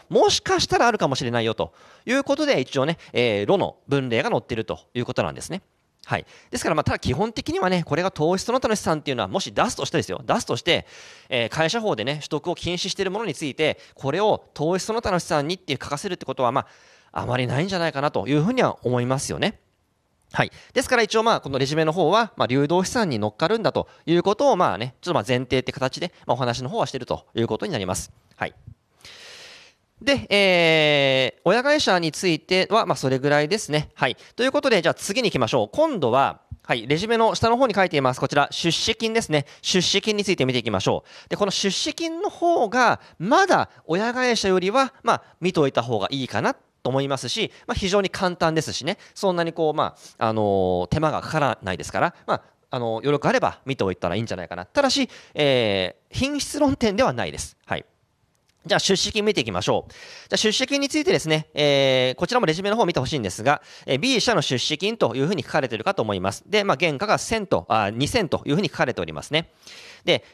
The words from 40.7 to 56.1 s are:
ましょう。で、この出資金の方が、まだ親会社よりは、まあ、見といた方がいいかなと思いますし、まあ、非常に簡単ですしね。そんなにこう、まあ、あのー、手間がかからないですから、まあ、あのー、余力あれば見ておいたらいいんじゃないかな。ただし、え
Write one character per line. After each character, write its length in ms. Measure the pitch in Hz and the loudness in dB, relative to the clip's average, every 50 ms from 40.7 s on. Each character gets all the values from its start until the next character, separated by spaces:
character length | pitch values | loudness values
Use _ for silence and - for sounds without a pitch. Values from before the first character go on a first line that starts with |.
ま 80 | 104 95 | -2 0
し 80 | - | 0
ょ 160 | 135 104 76 - - - - - | 0 0 -2 -4 -10 -20 -18 -10
う。 20 | - | -8
で、 80 | - | -2
こ 80 | - 208 | -2 -2
の 60 | 196 | -2
出 220 | - - - 196 | -2 -2 -2 -2
資 200 | 180 - - 311 | -2 -2 -4 -6
金 300 | - - 330 330 330 330 | -6 -6 -6 -6 -6 -6
の 80 | 415 370 | -6 -6
方 380 | - - 339 349 339 - 254 196 | -4 0 0 2 2 2 0 0
が、 320 | 208 254 247 208 135 - - - _ - | 2 2 2 2 2 0 -4 -18 _ -6
ま 300 | 151 208 294 359 392 370 | -2 2 4 4 4 4
だ 200 | 262 160 110 - _ - - | 2 2 2 -2 _ -14 -6
親 300 | - 160 190 220 240 233 | -2 -2 0 0 -2 -2
会 220 | 254 254 247 226 | 0 0 0 0
社 120 | 214 - 190 | 0 2 2
よ 120 | 185 185 | 2 2
り 100 | 175 190 | 2 2
は、 240 | 214 269 269 247 - - | 2 2 0 0 -4 -6
ま 120 | - 233 175 | 0 0 0
あ、 80 | 120 - - _ - | 0 -2 -12 _ -4
見 120 | 165 185 | -4 -2
と 140 | - 165 143 | 2 2 2
い 60 | 135 | 2
た 100 | - 127 | 2 0
方 160 | 117 123 120 101 | 0 0 -2 -2
が 80 | 95 - | -2 -2
い 100 | 139 139 | -4 -4
い 60 | 127 - | -6 -4
か 120 | - 104 | -2 -2
な 140 | 151 233 269 | -2 -2 -4
と 340 | - _ _ _ _ - 123 | -4 _ _ _ _ -4 -2
思 140 | 127 135 | 0 0
い 60 | 139 139 | 0 0
ま 100 | 139 127 | -2 -4
す 100 | - 123 | -4 -6
し、 240 | - 226 196 - - - - | -4 -4 -4 -6 -6 -12 -8
ま 60 | - | -6
あ、 20 | 240 | -4
非 160 | - 208 180 | -2 -2 2
常 100 | 190 208 | 2 2
に 80 | 196 180 | 2 0
簡 280 | - - 196 180 175 | -2 -2 -2 -2 0
単 180 | - 175 160 160 | 0 0 2 2
で 80 | 160 | 0
す 100 | - - | -2 -2
し 140 | - - 120 | -6 -6 -4
ね。 100 | 160 208 - - - - | -4 -6 -6 -10 -18 -8
そ 160 | - 208 190 | -2 0 0
ん 60 | 180 | 2
な 80 | 175 170 | 2 -2
に 80 | 165 | -2
こ 200 | 165 - 160 151 | 0 0 0 0
う、 20 | 147 | 2
ま 220 | 156 127 82 - - - - - | 0 -2 -2 -4 -10 -20 -14 -6
あ、 120 | - 113 113 | -2 0 0
あ 40 | |
の 520 | 110 110 107 101 98 95 92 92 90 87 90 | 2 2 2 2 2 2 2 2 2 0 0
ー、 20 | |
手 120 | - - 156 | 0 0 0
間 120 | 160 151 | 0 0
が 100 | 123 90 | -2 -2
か 120 | - 151 | -6 -4
か 80 | 156 156 | -2 0
ら 180 | 147 127 110 - | 0 0 0 -2
な 120 | - 95 90 | -4 -6 -6
い 20 | |
で 80 | 73 73 | -6 -8
す 80 | - | -6
か 80 | - 98 | -2 -2
ら、 140 | 139 175 - - - | -2 -2 -4 -6 -6
ま 80 | - - | -4 -4
あ、 80 | - - _ _ _ _ - | -4 -6 _ _ _ _ -8
あ 80 | - 127 | -6 -4
の 80 | 120 | -4
ー、 120 | 113 110 113 | -2 -4 -2
余 120 | - 139 | 0 0
力 160 | 147 143 - 170 | 0 0 0 0
あ 40 | |
れ 80 | 247 247 | 0 2
ば 180 | 170 98 - - - | 0 0 -2 -4 -8
見 100 | 131 135 | -8 -4
て 80 | - 104 | -2 -2
お 80 | 95 | -2
い 40 | 92 | -2
た 120 | - - 87 | -2 -4 -4
ら 80 | 87 | -2
い 40 | 107 | -2
い 20 | |
ん 40 | 117 | -4
じ 60 | - | -4
ゃ 60 | 98 90 | -6 -8
な 60 | 85 | -8
い 40 | - | -10
か 80 | 90 | -10
な。 80 | 87 90 | -12 -10
た 160 | _ - 285 | _ 0 0
だ 80 | 277 254 | 2 2
し、 220 | - 277 254 - - - - - - | 2 0 -2 -2 -6 -18 -20 -10 -2
え 640 | - 151 139 131 123 117 104 98 95 92 90 - _ _ _ | 0 2 4 4 4 2 2 2 0 0 -2 -6 _ _ _